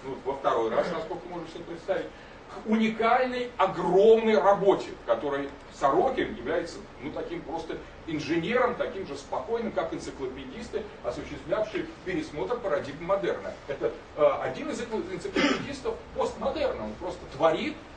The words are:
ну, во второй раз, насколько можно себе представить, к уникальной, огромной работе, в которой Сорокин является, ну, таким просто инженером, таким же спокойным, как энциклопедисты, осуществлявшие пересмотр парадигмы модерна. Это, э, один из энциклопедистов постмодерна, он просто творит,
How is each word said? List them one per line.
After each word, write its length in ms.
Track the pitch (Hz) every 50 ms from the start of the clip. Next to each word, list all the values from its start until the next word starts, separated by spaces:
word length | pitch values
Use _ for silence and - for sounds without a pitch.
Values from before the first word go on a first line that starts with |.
| 131
ну, 120 | 135 127 - -
во 120 | 131 -
второй 320 | - - 139 127 117 113 110
раз, 160 | - 143 - 175
насколько 340 | 165 165 160 - 175 175 - 175
можно 200 | 175 175 160 -
себе 160 | - 175 170
представить, 420 | 170 170 165 - - 185 165 156 - - - - - - - - -
к 200 | - - - 220
уникальной, 840 | 220 226 220 220 220 226 226 226 247 262 262 254 247 247 247 - -
огромной 800 | - 190 185 - 170 180 175 180 196 208 226 226 226 226 220 214 196
работе, 520 | - 196 196 175 196 202 - - - - - -
в 40 | -
которой 420 | - 117 143 147 143 139 139 139 - - - - - - -
Сорокин 560 | 147 135 147 180 240 269 - 190 - - 107
является, 440 | - - - 165 175 170 - - - - - - -
ну, 100 | 123 147
таким 280 | 127 - - - 170 156
просто 360 | - 135 160 165 - - 165 - - - - - -
инженером, 680 | 165 156 143 - 143 170 170 165 - 240 247 240 - -
таким 320 | - - - - 196 170
же 100 | 139 143
спокойным, 560 | - - - 143 - - - 233 233 214 185
как 220 | - 185 170 - 160
энциклопедисты, 880 | 139 - - - - 135 120 - 139 131 127 - 110 - - - - - - - - -
осуществлявшие 840 | - - - - - 147 - - 156 196 220 214 - - - - - - - -
пересмотр 520 | - 175 156 139 131 143 151 190 233 247
парадигмы 500 | - 208 190 190 - - 143 - - 170
модерна. 460 | 175 196 - 175 156 - - - - - - - -
Это, 240 | 143 - 160 156 - - - - -
э, 140 | 151 151 143 - 143
один 280 | 139 165 - - 302 302
из 100 | 254 226
энциклопедистов 1120 | 233 - 220 196 - 359 370 233 - - - - 262 277 247 - - - 277 - - - - - - - -
постмодерна, 680 | - - - - - - 269 - 311 269 240 - - 220
он 80 | 214 -
просто 260 | - 175 180 165 - - - -
творит, 400 | 139 156 165 160 196 254 311 - - - - -